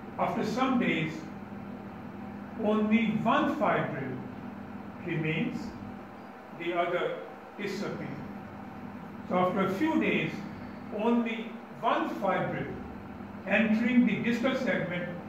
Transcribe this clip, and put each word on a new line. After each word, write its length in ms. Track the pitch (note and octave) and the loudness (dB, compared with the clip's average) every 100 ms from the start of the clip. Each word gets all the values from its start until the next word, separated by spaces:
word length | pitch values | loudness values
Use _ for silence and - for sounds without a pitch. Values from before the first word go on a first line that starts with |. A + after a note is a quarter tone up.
| - - | -10 -2
after 260 | F#3 - | 0 2
some 340 | G3+ A#3 B3+ G3 | 0 2 4 4
days, 340 | E3+ D#3+ D#3 - - - - - - - - - - - - - - - | 4 2 0 -2 -8 -10 -10 -10 -10 -10 -10 -12 -12 -10 -10 -10 -10 -2
only 440 | G#3+ G#3+ G#3+ A3+ G3+ - | 2 4 6 6 6 2
one 340 | A3+ C#4+ - - | 4 4 4 4
fibril 600 | G3 D#3+ - - B2+ B2+ - - - - - - - - | 4 4 0 -2 -4 -6 -8 -10 -10 -10 -10 -10 -12 -10
remains, 540 | F3 D#3 D#3 F3 A#3+ - - - - - - - - - - - | -4 0 0 2 0 -2 -6 -10 -10 -12 -12 -14 -14 -14 -14 -6
the 140 | E3+ | -2
other 460 | F3 F3 F3 - - - - - - | 0 2 2 0 -4 -8 -12 -14 -6
disappears. 500 | G3+ - - - - - - - - - - - - - - - - | -4 -2 -4 -4 -6 -8 -8 -10 -10 -12 -12 -10 -10 -10 -12 -12 0
So 80 | F3+ | 4
after 300 | F#3 F#3+ F#3+ | 4 4 2
a 80 | |
few 260 | F#3+ D#4 - | 4 2 4
days, 300 | G3 E3+ D#3 - - - - - - G#3 | 4 2 0 -4 -8 -10 -10 -10 -8 0
only 540 | A3+ A#3+ A3+ A3 - - - - | 4 4 4 -2 -6 -10 -12 -2
one 280 | A#3 D#4 D#4 - | 2 2 2 0
fibril 520 | G3 F3+ - - - - - - - - - - F#3+ | 0 2 0 -2 -4 -6 -8 -10 -12 -12 -10 -10 2
entering 600 | G#3 A3+ A3 A#3+ B3 G#3+ | 4 6 6 6 8 6
the 160 | F#3+ | 6
distal 320 | A#3 A#3 C4+ | 2 2 2
segment, 560 | - F#3 F3+ D#3+ F3 - F3 | 2 2 0 0 -2 -4 -6